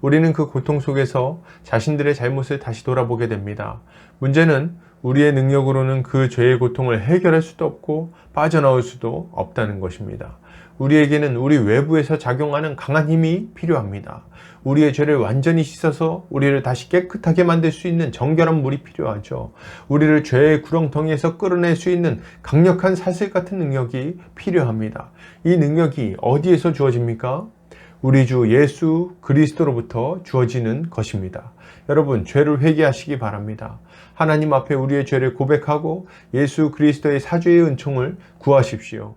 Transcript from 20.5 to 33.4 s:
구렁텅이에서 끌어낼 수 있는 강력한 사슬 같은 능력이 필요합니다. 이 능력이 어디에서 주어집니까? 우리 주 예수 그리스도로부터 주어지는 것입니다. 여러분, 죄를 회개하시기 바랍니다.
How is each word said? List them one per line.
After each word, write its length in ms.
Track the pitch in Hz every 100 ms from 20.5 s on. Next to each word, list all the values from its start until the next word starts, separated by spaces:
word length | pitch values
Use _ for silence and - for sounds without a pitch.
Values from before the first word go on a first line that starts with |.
| 151
구렁텅이에서 760 | - 165 156 151 156 151 165 170
끌어낼 380 | 196 175 175 165
수 140 | 180
있는 300 | 175 165 107 - -
강력한 520 | - 143 180 180 185 185
사슬 340 | 185 175 202
같은 280 | 185 180 196
능력이 600 | 151 135 120 127 139 175 -
필요합니다. 760 | - - 175 127 110 110 110 - - - -
이 120 | 165 175
능력이 600 | 143 156 160 135 107 92
어디에서 520 | - 143 170 175 170
주어집니까? 720 | 147 139 120 120 113 127 139 220 _ _ - - -
우리 240 | 131 135 123
주 260 | 127 113
예수 640 | 123 147 - 165 160 180 -
그리스도로부터 1000 | - 139 151 - 156 120 117 117 123 180
주어지는 680 | 180 131 120 127 113 131 170
것입니다. 640 | 143 107 101 92 - - _ - - -
여러분, 360 | 143 139 120
죄를 360 | 85 143 147 143
회개하시기 580 | 151 156 151 131 - 139
바랍니다. 600 | 110 104